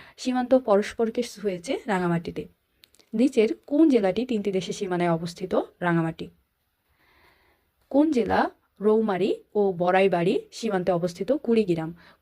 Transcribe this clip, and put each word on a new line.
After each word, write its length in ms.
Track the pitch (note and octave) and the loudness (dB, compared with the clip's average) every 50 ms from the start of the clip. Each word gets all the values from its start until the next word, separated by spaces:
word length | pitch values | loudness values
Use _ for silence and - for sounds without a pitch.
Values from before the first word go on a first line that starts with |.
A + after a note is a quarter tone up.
| - - - | -20 -20 -16
সীমান্ত 380 | - - B3+ B3+ B3+ B3 B3 C4 | -8 -6 -4 -2 -2 2 2 2
পরস্পরকে 680 | C4 C4 A3+ G3+ G3+ G#3 - - - A#3 A3 A3+ B3 | 2 4 4 2 2 2 0 -2 -4 -4 -2 -2 -4
ছুঁয়েছে? 560 | A#3 - - F#3+ G3 G3+ F#3 F3 F3 - F4+ G#4+ - | -6 -6 -8 -8 -6 -6 -6 -6 -6 -6 -6 -6 -4
রাঙামাটিতে। 640 | - G3 F#3 F3+ F3 E3+ E3+ E3+ F3 E3 E3 - - _ _ _ _ _ _ - _ _ _ _ - - | -2 -2 -2 0 0 -2 -2 -4 -6 -10 -10 -12 -14 _ _ _ _ _ _ -20 _ _ _ _ -6 -2
নিচের 340 | A3 B3 C#4 - A#3 G#3 A3 - - - | 0 0 2 4 2 2 2 0 -6 -6
কোন 220 | - C#4+ D4 D#4+ D#4 | -2 2 4 4 6
জেলাটি 380 | B3+ A3 G3 F#3 F3+ G#3+ B3+ | 6 4 2 2 0 0 -2
তিনটি 260 | B3+ A#3+ G#3 F#3+ G3+ | -2 -2 -2 -2 -2
দেশের 220 | F#3 F#3+ F3+ G#3+ A3 | -2 -4 -4 -4 -8
সীমানায় 360 | - G3+ F#3 F3+ F3 F3 F3 | -6 -6 -4 -2 0 0 0
অবস্থিত? 440 | E3 D#3+ E3+ E3+ - - F#3 F3+ - C4 F#4+ - _ - | 0 -2 -4 -8 -10 -10 -6 -2 -2 -2 -2 -4 _ -6
রাঙামাটি। 480 | F3+ F3 E3+ E3 D#3+ E3 E3 - E3+ E3+ _ _ _ _ _ _ _ _ _ _ _ _ _ _ _ _ _ _ _ _ _ _ _ _ _ _ _ _ _ _ _ - | -2 0 0 0 0 -2 -6 -8 -14 -14 _ _ _ _ _ _ _ _ _ _ _ _ _ _ _ _ _ _ _ _ _ _ _ _ _ _ _ _ _ _ _ -2
কোন 200 | - C#4 D4+ D#4+ | 2 2 2 4
জেলা 400 | C#4+ A#3+ G#3 F#3 F#3+ G#3 C4+ F4 - _ _ _ _ - | 2 0 0 0 0 0 0 -2 -4 _ _ _ _ -2
রৌমারী 540 | G3 G#3+ G#3+ A3+ A3 G#3 F#3+ F3 F#3+ C4+ A4+ - _ _ - | 2 2 2 2 2 0 0 0 0 -2 -2 -6 _ _ -2
ও 180 | G#3 G3+ G3 | 0 0 0
বড়াইবাড়ি 680 | F#3 E3+ F3 F3+ F3+ F#3 G3 G3 F3 E3+ E3+ F#3+ B3 A4 - - | 0 0 0 2 4 4 4 4 2 2 0 0 0 -2 -4 -8
সীমান্তে 400 | - - A#3 A3 G3+ F#3 F3 F#3+ | -14 -8 -6 -4 -2 -2 0 0
অবস্থিত 400 | F3+ E3+ E3+ F3 F3 - G3 F#3+ | 0 0 -2 -4 -6 -6 -4 -4
কুড়িগ্রাম। 640 | C4+ D#4 - A#3+ A3+ A3 G#3 F3+ E3+ E3 D#3+ D#3+ F3 - - - _ _ | -4 -2 0 0 2 2 2 0 -2 -2 -4 -8 -10 -14 -20 -20 _ _